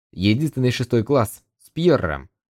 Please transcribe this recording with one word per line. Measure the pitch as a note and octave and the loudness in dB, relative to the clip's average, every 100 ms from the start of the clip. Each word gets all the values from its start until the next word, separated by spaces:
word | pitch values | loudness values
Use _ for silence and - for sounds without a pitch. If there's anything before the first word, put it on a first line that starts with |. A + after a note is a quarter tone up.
| _ | _
Единственный | - G2 A2+ D#3 C3 B2+ | -2 0 2 0 -2 -2
шестой | A#2+ B2+ A#2+ | -2 -2 -2
класс, | A2 C#3+ A2 - _ _ | 2 0 0 -6 _ _
Спьерра, | _ - F3 C#3+ E2+ C#2+ - _ _ | _ -2 2 2 0 -6 -12 _ _